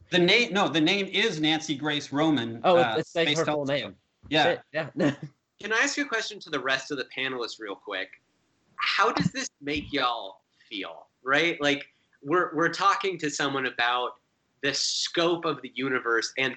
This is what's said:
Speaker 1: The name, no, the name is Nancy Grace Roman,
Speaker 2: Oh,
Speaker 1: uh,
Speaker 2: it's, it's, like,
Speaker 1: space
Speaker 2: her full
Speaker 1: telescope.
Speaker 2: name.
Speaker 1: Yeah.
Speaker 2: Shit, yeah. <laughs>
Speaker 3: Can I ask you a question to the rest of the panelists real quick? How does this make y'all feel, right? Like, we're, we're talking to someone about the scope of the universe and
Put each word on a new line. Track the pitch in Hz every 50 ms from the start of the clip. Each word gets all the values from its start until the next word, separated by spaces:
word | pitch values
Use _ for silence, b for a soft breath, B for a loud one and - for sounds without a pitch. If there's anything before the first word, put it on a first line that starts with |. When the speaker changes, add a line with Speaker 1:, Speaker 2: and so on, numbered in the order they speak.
| - -
Speaker 1:
The | - 180
name, | 175 180 202 233 240 - 180
no, | 202 196 147
the | 131 160
name | 156 175 196 202 196
is | - - 190 220 226 175 156
Nancy | 151 151 160 156 151 - 151
Grace | 127 147 151 147 147 139 - 139
Roman, | 139 156 165 151 123 117 113 113 117 117
Speaker 2:
Oh, | 180 180 175
Speaker 1:
uh, | 127 117 110
Speaker 2:
it's, | 131 156 -
it's, | -
like, | 170 165 151
Speaker 1:
space | 147 160
Speaker 2:
her | 160
full | 151 151 151 143
Speaker 1:
telescope. | 135 143 139 117 104
Speaker 2:
name. | 95 _ _ _ _ _ _ -
Speaker 1:
Yeah. | 143 156 147
Speaker 2:
Shit, | 175 165 - - _ -
yeah. | 151 160 139 -
<laughs> | 143 151 147 135 - - 143 _ _ _ _ _ -
Speaker 3:
Can | - 208 220
I | 226 226
ask | 214 - -
you | 285
a | 277
question | 233 220 214 - 214 190
to | - 165
the | 156 139
rest | 123 135 135 131 - -
of | 151
the | 127 120 - -
panelists | 131 131 135 131 127 117 107 - -
real | 110 101 95
quick? | - - 107 98 92 95 - - - _ _ _ _ _ _ _ _ _ _ _
How | - - - - - 196 226 247
does | 202 175 175
this | - 262 254 - _ _
make | 143 143 151 156 135 113 135
y'all | 139 123 123 120 117 101 95 95 - _ _ _ _ _ -
feel, | 117 98 90 85 82 78 - _ _ _ -
right? | 127 139 147 165 170 156 135
Like, | 143 143 143 139 - - _ _ _ _ _ _ -
we're, | 143 160 180 175 - 160
we're | 147 165 160 -
talking | - 185 196 190 - - 196 180 156
to | 156 147
someone | 143 - 151 139 139 135 131
about | 123 120 - 120 120 123 123 123 120 - _ _ _ _ _ _ _ _ _ -
the | 139 135
scope | - - - - - - - - 170 170 170 175 165 165
of | 165 147 139
the | - 123 -
universe | 127 131 135 127 127 - 120 117 113 110 - - -
and | 135 131 123